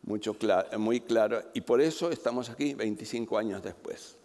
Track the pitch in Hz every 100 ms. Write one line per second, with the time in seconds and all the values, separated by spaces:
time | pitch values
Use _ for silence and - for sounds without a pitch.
0 | - 107 107 104 107 92 - 110 107 120
1 | - 117 107 113 - 120 - 123 156 156
2 | 175 160 - 120 117 113 143 139 107 104
3 | 110 120 113 110 110 98 98 87 - 92
4 | - -